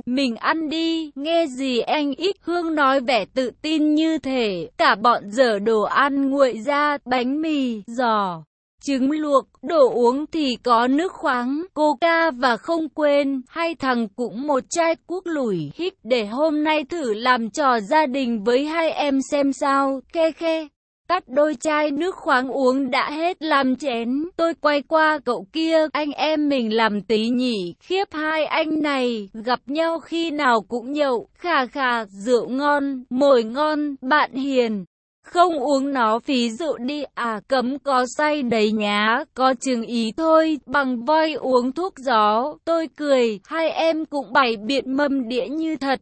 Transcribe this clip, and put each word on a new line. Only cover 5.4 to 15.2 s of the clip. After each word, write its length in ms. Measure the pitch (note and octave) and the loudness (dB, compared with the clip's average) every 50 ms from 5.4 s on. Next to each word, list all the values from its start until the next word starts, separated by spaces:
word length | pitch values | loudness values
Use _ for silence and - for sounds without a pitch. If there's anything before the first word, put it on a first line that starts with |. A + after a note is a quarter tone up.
| C4+ A#3+ A3 G3+ | 4 4 4 0
đồ 240 | G3+ A3+ A3+ G#3+ G3+ | 2 2 2 2 2
ăn 480 | - - G3 C4 C#4+ C#4 C#4 C#4 C4+ | 2 2 2 2 2 2 0 0 0
nguội 300 | C4+ C#4 C#4 B3+ A3+ A3+ G#3+ | 4 4 4 2 2 -2 -4
ra, 320 | C#4 C#4+ C#4+ D4 D4 D4 C#4+ - | -2 0 0 2 0 0 -2 -2
bánh 380 | A#3+ B3+ C4 A#3+ B3+ C#4 D4+ D#4 | -2 -2 0 0 0 -2 -2 -2
mì, 400 | D#4+ D#4 C#4+ C4+ B3 A#3 G#3+ F#3+ | 0 0 0 0 -2 -4 -6 -8
giò, 560 | - A#3 A#3+ B3+ A#3 A3 G#3+ G3+ F#3 F3 D#3+ D#3 _ _ _ _ _ _ _ - | -10 -4 -2 0 2 2 2 0 -2 -4 -8 -12 _ _ _ _ _ _ _ -4
trứng 260 | - C#4 C4 B3+ C4+ | -2 0 0 2 0
luộc, 360 | D4+ D#4 D4+ D4 C#4+ C4 G#3 _ _ _ - | 0 0 0 2 2 2 2 _ _ _ -6
đồ 280 | C4+ E4+ D#4+ C4+ A3+ | 0 4 6 6 6
uống 360 | E3+ A3+ B3 A#3 B3+ C#4 D#4 D4 - | 6 4 4 4 2 2 -4 -6 -4
thì 240 | E4 D4+ C4 A#3+ G3+ - | -2 -2 -2 -2 -2 0
có 240 | B3 A#3+ A3+ A#3+ | 2 4 4 4
nước 260 | B3+ C4+ C#4+ E4+ F#4 - | 4 2 2 0 -2 -4
khoáng, 520 | - - D#4 B3+ B3 A#3+ B3 C#4 D4 F4 F#4+ - | -4 -2 -2 0 0 -2 -2 -4 -4 -6 -6 -2
coca 560 | C#4+ D4+ D4+ D4 A#3 F4 E4 E4 E4 E4 E4 | 0 2 2 2 2 2 2 2 4 2 0
và 260 | C4 A#3+ C4 C4 A#3 | 0 0 0 0 0
không 320 | A3 - - E4+ E4 D#4+ C#4+ | 0 -2 -4 -2 -2 -2 -4
quên, 540 | - - D4+ D4 C#4+ C#4+ C#4+ C#4 C#4 C4 B3 _ | -4 0 0 2 2 2 2 0 -2 -4 -6 _
hai 260 | - D#4+ E4+ E4 E4 | -8 -6 -4 -4 -4
thằng 340 | - C#4 C4+ B3+ A#3+ A#3 G#3+ _ | -4 -2 -2 0 0 -2 -4 _
cũng 300 | - B3 A3 F3+ A3 C#4 | -6 -8 -6 -6 -6 -4
một 160 | D4+ C#4+ B3+ - - | 0 0 -2 -2 -4
chai 260 | - E4+ E4 E4 E4 - _ | -2 0 0 0 0 -2 _
cuốc 200 | - E4 F#4 | -10 -10 -8